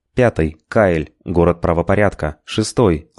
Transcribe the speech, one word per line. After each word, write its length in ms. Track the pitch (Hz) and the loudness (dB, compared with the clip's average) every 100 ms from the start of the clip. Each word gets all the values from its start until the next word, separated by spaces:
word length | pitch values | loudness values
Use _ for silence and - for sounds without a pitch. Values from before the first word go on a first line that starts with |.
| _ - | _ 0
Пятый — 400 | 117 - 78 - _ | 0 0 -4 -6 _
Каэль, 420 | 113 98 80 71 _ - | 0 2 0 -4 _ -4
город 340 | 87 85 85 | 0 2 0
правопорядка. 760 | 85 82 85 98 101 - 76 - - | -2 -2 0 0 0 -2 -8 -10 -8
Шестой — 640 | - 107 - 107 78 - | -6 -4 0 0 0 -6